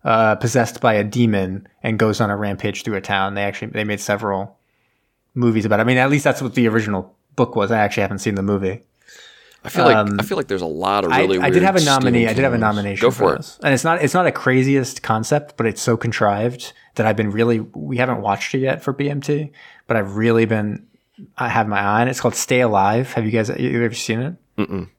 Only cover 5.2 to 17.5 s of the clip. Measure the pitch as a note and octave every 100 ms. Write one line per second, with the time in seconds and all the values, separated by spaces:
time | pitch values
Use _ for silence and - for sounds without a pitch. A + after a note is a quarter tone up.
5.2 | _ B2+ A#2+ A2 G#2 G#2 A2+ B2+ C3+ D3
6.2 | C#3+ - B2+ - A2+ A2+ G#2+ F#2+ - _
7.2 | _ - A#2 A2+ G2+ A2+ G#2 A2+ G2 G2
8.2 | A2 G2 G2 G2+ F#2+ G#2+ _ _ _ -
9.2 | - - _ _ - - B2 G#2+ G#2 G2+
10.2 | G#2+ F#3 A#2 F#2+ E2+ D2+ F#2+ G2+ F2+ C3
11.2 | F3+ F#3+ - F3 F#3+ F#3 D3 C3+ B2+ A#2+
12.2 | A2+ A2 C3+ A#2 A2 G#2 G2+ G2 A#2 A#2+
13.2 | F#2+ C2+ - - D3+ C3 E3 E3+ D3 F#3
14.2 | E3+ - C#3 C3 C3 C#3 B2 - - A2
15.2 | A2+ D3 D3 - A2+ G#2 - A2+ A#2+ -
16.2 | G#2 G2+ A#2+ B2+ - - _ - G#2+ G#2
17.2 | G#2 G#2+ A#2